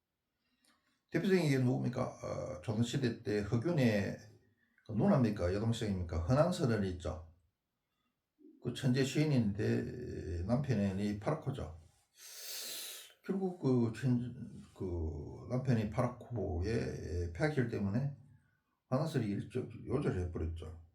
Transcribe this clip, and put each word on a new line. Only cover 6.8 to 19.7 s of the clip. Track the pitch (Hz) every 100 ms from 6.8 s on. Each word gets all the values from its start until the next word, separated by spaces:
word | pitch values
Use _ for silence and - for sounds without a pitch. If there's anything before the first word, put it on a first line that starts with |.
| 95
있죠. | 85 82 80 - _ _ _ _ _ _ _ _ _ _ _ - -
그 | -
천재 | - 135 131 131
시인인데 | - 156 135 104 98 110 120 - - - - 87 85 95
남편이 | 123 139 107 98 95 104 104
파라코죠. | 156 151 135 - 82 - - _ _ - - - - - - - - - - - -
결국 | 190 190 180
그 | 143 127 117 113
친-, | 131 123 120 - - - -
그 | - 95 85 80 71 73 - -
남편이 | 127 131 113 107
파라코의 | - - - - 117 95 85 98 123 131 - 92 85 85
폐악질 | 85 151 147 110
때문에 | 104 98 110 143 - - - _ _ _ _ _
화장실이 | 131 160 143 107
일찍 | 98 - - -